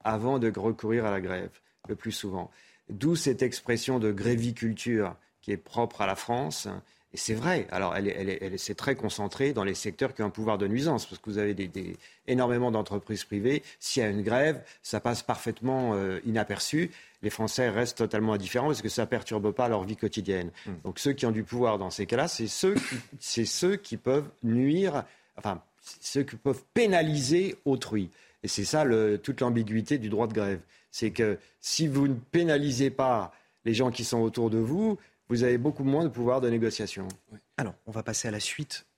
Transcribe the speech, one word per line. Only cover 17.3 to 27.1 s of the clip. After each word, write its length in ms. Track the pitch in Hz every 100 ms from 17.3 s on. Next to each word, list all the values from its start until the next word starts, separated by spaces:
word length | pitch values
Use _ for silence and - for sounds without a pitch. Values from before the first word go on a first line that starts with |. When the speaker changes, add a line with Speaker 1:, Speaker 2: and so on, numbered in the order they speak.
| - 107 - 123
Speaker 1:
restent 300 | 104 120 -
totalement 340 | 113 107 110
indifférents 340 | 104 92 123 143
parce 140 | 120
que 80 | 107
ça 160 | - 110
perturbe 460 | 117 - 107 104
pas 180 | 101 120
leur 140 | 107
vie 120 | 95 107
quotidienne. 560 | 107 - 92 92 87 - -
Hmm. 80 | 87
Donc, 160 | 98 -
ceux 140 | 143
qui 120 | 139 120
ont 60 |
du 120 | 110
pouvoir 340 | 101 123 120 104
dans 140 | 92
ces 140 | - 98
cas-là, 220 | 117 165
c'est 200 | - 110
ceux 260 | - 190
qui, 220 | 208 - 123
<coughs> 200 | - 143
c'est 260 | - 117 110
ceux 300 | - 185 202
qui 220 | - 110
peuvent 320 | 123 139 147 -
nuire, 600 | 113 117 139 170 190 143 - - _ -
enfin, 240 | 104 123 - _ - -
ceux 220 | - 143
qui 120 | 135 117
peuvent 280 | 139 127 -
pénaliser 840 | 240 226 180 160